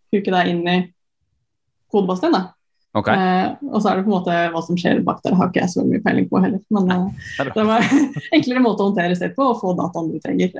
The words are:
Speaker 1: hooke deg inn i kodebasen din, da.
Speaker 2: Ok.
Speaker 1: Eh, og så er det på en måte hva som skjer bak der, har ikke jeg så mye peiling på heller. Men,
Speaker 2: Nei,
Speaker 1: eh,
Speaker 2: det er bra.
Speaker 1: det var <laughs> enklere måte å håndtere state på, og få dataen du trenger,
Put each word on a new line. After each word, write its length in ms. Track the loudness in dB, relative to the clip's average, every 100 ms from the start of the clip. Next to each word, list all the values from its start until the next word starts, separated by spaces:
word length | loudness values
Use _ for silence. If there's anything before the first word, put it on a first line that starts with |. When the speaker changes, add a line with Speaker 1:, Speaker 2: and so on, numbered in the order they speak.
| -4
Speaker 1:
hooke 160 | -2 0
deg 140 | 0 0
inn 80 | 0 0
i 60 | 0 0 _ _ _ _ _ _ _ _ _ -4
kodebasen 380 | 0 0 0 0
din, 60 | 0
da. 60 | -2 _ _ _ _ -4
Speaker 2:
Ok. 100 | 0
Speaker 1:
Eh, 380 | 2 2 0 -2 -6 -4
og 80 | -2
så 80 | 0
er 80 | 0
det 80 |
på 60 | 0
en 60 | 0
måte 160 | 0 -2 -2
hva 80 | -4 -4
som 100 | -2
skjer 240 | 0 0 0
bak 160 | -2
der, 80 | 0 2
har 100 | 2
ikke 140 | 0
jeg 100 | -2
så 80 | -2 0
mye 160 | 0
peiling 220 | 0 0 2
på 140 | 2
heller. 160 | 0 -2 -2 0
Men, 140 | 2
Speaker 2:
Nei, 80 | 0
Speaker 1:
eh, 320 | -4 -6 -12 -6
Speaker 2:
det 80 | -4
er 20 |
bra. 60 | 0
Speaker 1:
det 80 | 2
var 580 | 2 4 2 2 -4 0
<laughs> 40 | 2
enklere 280 | 2 2 2
måte 180 | 2
å 60 | 0
håndtere 260 | 2 0 0
state 160 | -2 -2
på, 80 | 0
og 140 | 0
få 100 | -2 -2
dataen 320 | -2 -4 -6
du 60 | -6
trenger, 320 | -4 -2 -2